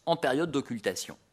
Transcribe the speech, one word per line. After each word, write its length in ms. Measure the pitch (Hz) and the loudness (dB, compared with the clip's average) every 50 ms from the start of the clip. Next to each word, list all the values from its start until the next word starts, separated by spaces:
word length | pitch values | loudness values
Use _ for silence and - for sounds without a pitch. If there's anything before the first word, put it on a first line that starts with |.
| _ | _
en 120 | 170 170 | 0 2
période 340 | 165 - 135 127 143 170 170 | 2 4 2 4 2 2 0
d'occultation. 680 | 139 139 - - 123 110 - 101 92 - - - - - _ _ | 0 -2 -2 -2 -6 -4 -2 -2 -2 -2 -6 -10 -12 -16 _ _